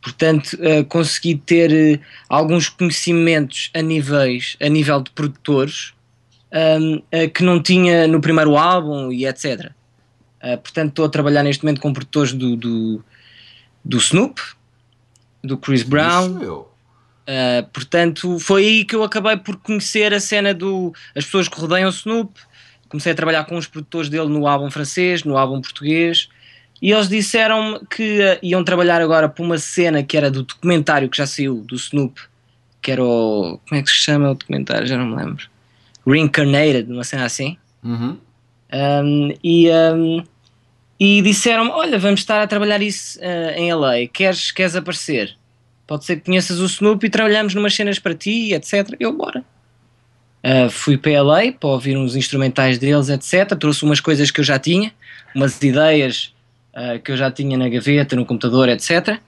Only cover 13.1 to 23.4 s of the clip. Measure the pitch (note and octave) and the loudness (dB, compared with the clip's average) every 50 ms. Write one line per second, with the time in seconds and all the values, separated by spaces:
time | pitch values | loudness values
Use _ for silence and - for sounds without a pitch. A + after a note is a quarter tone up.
13.1 | _ _ _ - - - - - - - _ _ _ _ _ - - A#2+ - - | _ _ _ -20 -20 -20 -20 -20 -20 -20 _ _ _ _ _ -4 -2 -2 0 2
14.1 | - - A3+ C#4 - - - - - _ _ _ _ _ _ _ _ _ _ _ | 2 2 2 2 -2 -10 -14 -16 -16 _ _ _ _ _ _ _ _ _ _ _
15.1 | _ _ _ _ _ _ - C#3+ C3+ C3 - - C#3 B2+ A2+ B2 C3+ D3 D#3 E3 | _ _ _ _ _ _ -8 -8 -8 -8 -2 0 0 0 2 2 0 2 2 4
16.1 | F3 F3+ F#3 F#3 F#3 C4 D#4 G2+ E2 C#2+ - _ _ _ _ _ _ _ _ _ | 2 2 2 0 -4 -6 -8 -10 -10 -12 -14 _ _ _ _ _ _ _ _ _
17.1 | _ _ _ - C3+ C3 B2+ B2 B2 B2 A#2 - _ - B2+ - - E3+ E3+ E3+ | _ _ _ -8 -4 -2 0 0 0 0 -2 -4 _ -16 -12 -2 0 2 2 2
18.1 | D#3+ - - F3+ F3+ E3+ E3 - G3 G3 G3 G#3+ A3 A3 G#3 G#3 - A3 G#3+ G#3 | 0 -4 -4 -4 -4 -4 0 2 2 4 4 4 2 2 0 -2 -2 -2 -2 -2
19.1 | G#3+ A3 F#3+ G#3+ A3 - - - - - _ - A3 G#3 G3 - - A3 G#3 G#3 | -2 -2 -2 -2 -2 -2 -4 -10 -12 -12 _ -6 -4 -4 -4 -4 -2 0 0 2
20.1 | G3+ G3+ G3 - G#3+ G#3 G3+ G3+ G3 E3+ F3 G3 G3 F#3 F#3 F3 E3 - - - | 0 -2 -2 -2 -2 0 0 0 -2 -2 -4 -6 -4 -4 -6 -6 -8 -12 -20 -14
21.1 | _ C#3+ C#3+ - - F#3+ F3+ - - - D#3 D#3 E3+ F#3 F#3 F#3+ F3+ - - G#3+ | _ -8 -8 -2 -2 -2 -2 -2 -4 -8 -4 -2 0 0 0 0 -2 -6 -6 -4
22.1 | A3 A#3 A3+ G3+ - _ - _ _ _ - _ _ _ _ _ - D3+ D3 F3+ | -4 -4 -4 -6 -10 _ -20 _ _ _ -20 _ _ _ _ _ -12 -6 -4 -2
23.1 | E3 D#3+ D#3+ D#3+ E3 D#3 | -2 -2 0 0 0 0